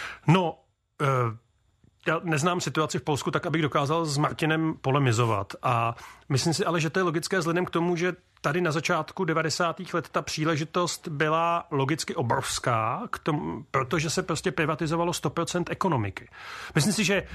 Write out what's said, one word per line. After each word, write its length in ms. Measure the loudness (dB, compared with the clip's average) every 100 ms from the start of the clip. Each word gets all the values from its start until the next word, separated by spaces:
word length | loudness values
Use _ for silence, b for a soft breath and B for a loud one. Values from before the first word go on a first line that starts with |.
| B B 2
No, 320 | 4 2 -4 _ _ _ -2
eh, 40 | 0 2 0 -4 _ _ _ _ _ _ -2
já 140 | 0
neznám 380 | 2 2 2 2
situaci 380 | 0 0 0 0
v 20 |
Polsku 300 | 0 -2 0
tak, 140 | -2 0
abych 160 | 0
dokázal 440 | 2 2 2 0 0
s 120 | 0
Martinem 560 | 0 2 2 2 0 0
polemizovat. 720 | 2 4 4 4 2 0 -2 -4
A 320 | 0 2 0 -4 B B B
myslím 240 | 0 2
si 120 | 0 0
ale, 160 | 0
že 80 | 0
to 100 | 0
je 40 |
logické 360 | 0 0 0 0
vzhledem 260 | 0 0 0
k 40 |
tomu, 260 | 0 0 0
že 180 | -2 -4 _ _
tady 200 | -2 0
na 100 | 0
začátku 540 | 0 0 0 -2 -2 0
devadesátých 680 | 0 0 0 0 -2 -4
let 160 | -4 -2
ta 120 | -4
příležitost 840 | -4 -2 0 0 0 0 -2 -2 -6
byla 600 | 0 2 2 2 0 -2
logicky 440 | 0 0 0 -4 -4
obrovská, 840 | 0 0 -2 -2 0 2 0 -2 -6
k 100 | -6
tomu, 460 | -2 -2 -2 -8 -4
protože 380 | -2 0 -2 -2
se 140 | -2
prostě 280 | -2 -2 -2
privatizovalo 600 | 0 0 0 -2 0 0
sto 160 | 0 -2
procent 400 | -2 -2 -2 -2
ekonomiky. 600 | -2 0 0 -2 -6 -14 B B B B 2
Myslím 180 | 2
si, 100 | 2
že 200 | 2 0 -2